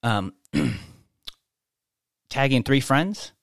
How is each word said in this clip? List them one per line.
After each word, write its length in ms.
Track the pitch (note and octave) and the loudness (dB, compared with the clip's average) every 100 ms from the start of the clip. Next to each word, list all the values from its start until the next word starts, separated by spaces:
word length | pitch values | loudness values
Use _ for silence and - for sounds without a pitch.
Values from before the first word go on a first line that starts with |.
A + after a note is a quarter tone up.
Um, 300 | A#2+ G#2+ F#2+ - _ | 0 0 -2 -12 _
<clears throat> 260 | C#3+ - - - - _ _ - _ _ _ _ _ _ _ _ _ _ | -2 -2 -4 -12 -20 _ _ -20 _ _ _ _ _ _ _ _ _ _
tagging 320 | - C#3 C3 | 0 2 2
three 180 | A#2+ C3+ | 2 0
friends 520 | - C3+ F3+ G#3 - _ | 4 2 2 -6 -12 _